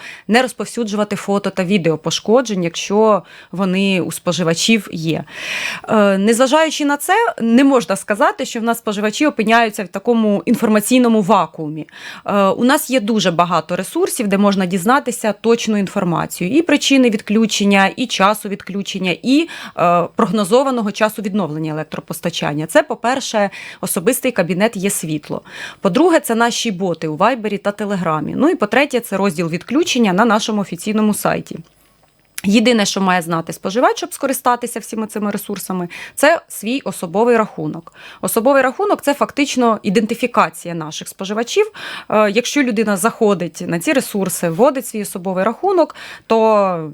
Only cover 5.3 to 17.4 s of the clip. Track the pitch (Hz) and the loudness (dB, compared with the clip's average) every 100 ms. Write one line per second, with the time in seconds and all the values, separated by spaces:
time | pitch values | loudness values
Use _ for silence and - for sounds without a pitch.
5.3 | - - - - - - 220 202 196 208 | -12 -10 -8 -8 -8 0 2 4 4 2
6.3 | 226 262 311 320 - 285 285 - 403 466 | 4 4 4 2 0 -2 0 0 2 0
7.3 | - 226 233 277 254 175 190 - 208 311 | 0 2 4 6 4 0 -6 -4 0 0
8.3 | 427 262 233 226 233 - 202 214 214 294 | 0 -6 -4 -2 -2 -4 -2 -2 0 0
9.3 | - 214 233 226 220 185 196 240 233 214 | 0 2 4 2 -2 -8 -6 0 2 2
10.3 | 202 - 233 214 214 208 254 240 220 180 | 2 0 0 2 2 4 4 6 4 4
11.3 | 208 160 - 156 156 - - - - - | 2 2 -4 -8 -8 -12 -16 -18 -12 -2
12.3 | 202 196 - 240 302 - 254 208 220 190 | 2 2 4 2 2 2 0 2 0 2
13.3 | 165 170 170 - 175 185 330 392 - 208 | 0 0 0 -2 -6 -4 -2 -2 -2 0
14.3 | 196 202 196 185 190 185 277 285 - 220 | 2 2 2 0 0 2 0 0 -4 -4
15.3 | 202 226 233 220 208 190 202 175 156 156 | -2 0 0 2 0 0 -2 0 -2 -4
16.3 | - 180 277 330 294 - 269 247 214 - | -4 0 0 2 2 4 4 4 0 0
17.3 | 214 | 0